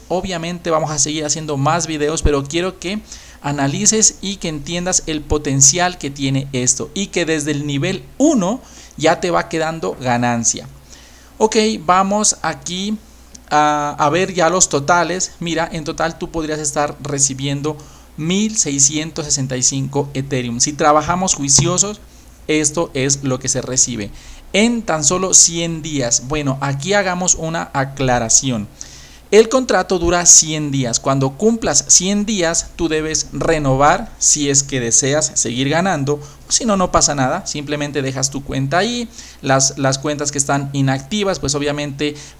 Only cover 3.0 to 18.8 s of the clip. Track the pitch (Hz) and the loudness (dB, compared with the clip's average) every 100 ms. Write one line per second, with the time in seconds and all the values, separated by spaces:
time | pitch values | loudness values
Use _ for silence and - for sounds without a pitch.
3 | - - - - 143 143 139 185 208 220 | -8 -18 -20 -10 -4 0 0 2 2 4
4 | 214 - 190 196 175 151 143 175 180 180 | 2 0 -6 -6 -6 -6 -4 -4 0 -2
5 | - 156 147 151 147 135 139 175 180 175 | -2 -4 -2 -2 0 4 4 4 2 0
6 | 143 143 135 135 139 123 127 - - 196 | -8 -4 0 0 -2 -2 0 0 -4 -6
7 | 196 185 160 156 147 143 147 139 180 185 | -4 -2 0 0 0 -2 -2 -2 -2 -4
8 | - - 302 262 180 247 - - - - | -6 2 4 4 2 -2 -8 -20 -18 0
9 | 156 170 180 170 170 160 160 165 185 - | 2 2 2 0 0 -2 -2 -4 -6 -4
10 | 127 120 120 120 113 - - - - - | 0 2 2 0 -2 -4 -8 -18 -20 -20
11 | - - - - 220 226 214 214 160 185 | -20 -20 -14 0 2 4 2 0 2 4
12 | 196 208 208 - 160 147 - 180 202 214 | 4 2 0 0 -4 -6 -8 -6 -4 -6
13 | - - - - - 151 151 147 147 147 | -10 -20 -20 -18 0 4 4 2 -2 0
14 | 147 170 190 180 165 180 175 180 143 175 | 2 2 0 2 2 4 2 0 2 4
15 | 160 185 - - 170 160 165 170 151 156 | 2 -2 -6 -6 -4 -2 -2 -4 -6 -4
16 | 165 165 170 165 156 156 147 151 147 - | -4 -4 -8 -4 -4 -4 -4 -2 -2 -4
17 | 135 139 135 131 139 143 151 147 - - | -6 -2 -2 -2 -4 -2 -4 -6 -12 -20
18 | - - 160 196 220 214 151 139 | -18 -6 -2 0 0 0 0 2